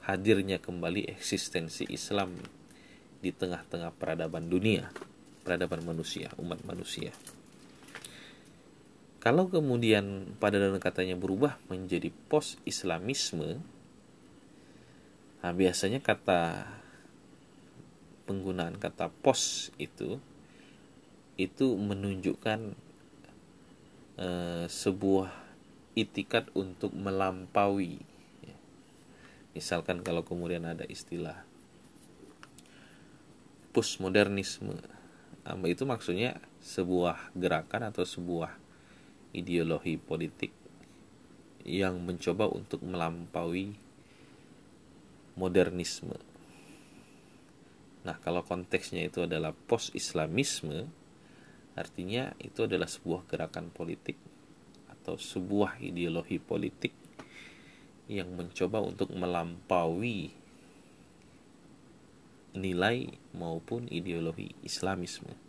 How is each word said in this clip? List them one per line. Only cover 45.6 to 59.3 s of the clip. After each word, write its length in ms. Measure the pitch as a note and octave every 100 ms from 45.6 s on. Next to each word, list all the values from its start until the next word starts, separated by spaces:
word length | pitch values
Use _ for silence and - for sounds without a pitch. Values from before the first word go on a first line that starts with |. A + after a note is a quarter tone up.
| F2 F2+ E2+ - - - - - - - - - - - - - - - - - - - - - -
Nah, 80 | E2
kalau 160 | - F2
konteksnya 640 | - F2+ F2+ F#2 - F2
itu 240 | E2+ - E2+
adalah 240 | D#2+ D#2+
post-Islamisme, 1400 | D#2 - A#2 - - - E2+ D#2 F2 C#3+ - D#2 D2 - - - - - - - - - -
artinya 560 | - - F2+ A#2 C3+ -
itu 240 | - -
adalah 240 | A2 F2+ F2
sebuah 400 | - - E2 -
gerakan 400 | D#2 D#2+ - E2
politik 480 | - E2 E2 - - - - - - - - -
atau 320 | - - F2
sebuah 560 | - - F#2 G2+ G2+ -
ideologi 560 | - E2+ E2+ E2+ - F2
politik 560 | - E2+ C#2+ - - - - - - - - - - - - - -
yang 240 | G2+ F2+
mencoba 480 | F2+ F2 - F2+ A2
untuk 320 | G2 F#2 F#2+
melampaui 1200 | F#2 F2+